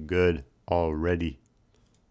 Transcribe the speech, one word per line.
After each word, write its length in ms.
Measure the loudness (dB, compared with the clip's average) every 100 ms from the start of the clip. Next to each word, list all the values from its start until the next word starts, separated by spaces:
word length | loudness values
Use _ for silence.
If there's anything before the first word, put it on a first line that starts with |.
good 400 | -2 2 4 2 -6 _ -4
already. 680 | -2 0 -2 -2 -2 -4 -8 _ _ _ _ _ _ _